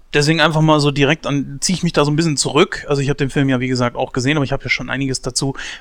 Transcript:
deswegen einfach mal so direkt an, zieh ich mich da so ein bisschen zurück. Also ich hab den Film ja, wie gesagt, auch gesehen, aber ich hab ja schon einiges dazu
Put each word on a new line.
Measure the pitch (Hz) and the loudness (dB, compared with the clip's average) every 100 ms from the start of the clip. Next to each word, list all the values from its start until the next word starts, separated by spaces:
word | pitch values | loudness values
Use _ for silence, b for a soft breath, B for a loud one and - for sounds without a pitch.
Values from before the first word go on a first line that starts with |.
| - | -2
deswegen | 147 147 165 | 0 2 4
einfach | 151 156 | 4 4
mal | 156 151 | 4 4
so | 143 | 2
direkt | 139 139 160 - | 2 2 2 -2
an, | 143 135 139 | -4 -4 -6
zieh | - | -4
ich | 175 | -2
mich | 175 | 0
da | 160 147 | 0 2
so | |
ein | 151 | 2
bisschen | 170 143 | 0 -2
zurück. | 139 131 202 - - | 0 2 2 0 -4
Also | 143 | -2
ich | 135 | 0
hab | 139 | -2
den | 139 | -2
Film | 156 139 | 0 0
ja, | 127 | 0
wie | 127 | 0
gesagt, | 127 123 127 | 0 -2 -2
auch | 131 | -4
gesehen, | 131 123 156 | -2 0 0
aber | 135 | 0
ich | |
hab | 139 | -4
ja | - | -4
schon | - 123 | -6 -4
einiges | 123 135 131 | -4 -4 -4
dazu | - - 139 B B B | -6 -4 -4 B B B